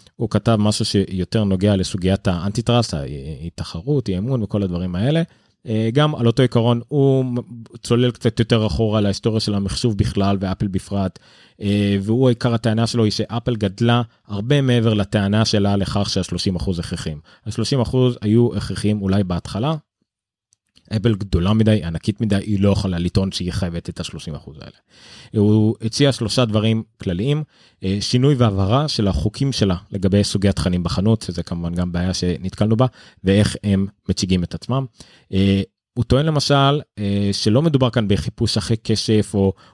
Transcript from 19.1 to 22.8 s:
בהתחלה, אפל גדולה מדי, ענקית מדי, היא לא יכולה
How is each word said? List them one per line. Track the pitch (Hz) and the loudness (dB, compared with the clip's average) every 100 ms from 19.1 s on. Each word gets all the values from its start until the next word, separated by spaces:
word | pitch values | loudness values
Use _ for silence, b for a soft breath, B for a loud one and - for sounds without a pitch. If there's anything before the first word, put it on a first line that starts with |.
| 98 | 0
בהתחלה, | 92 87 - 95 135 156 - _ _ _ _ _ _ _ _ _ - 110 | 0 -4 -6 -4 -4 -4 -8 _ _ _ _ _ _ _ _ _ -8 -2
אפל | 117 | 0
גדולה | 101 98 85 90 | 0 0 0 2
מדי, | 110 107 107 | 4 4 2
ענקית | 80 82 - 104 | 0 -6 -4 -2
מדי, | 110 101 | 0 -2
היא | 107 101 | 0 2
לא | 101 | 2
יכולה | 92 | 2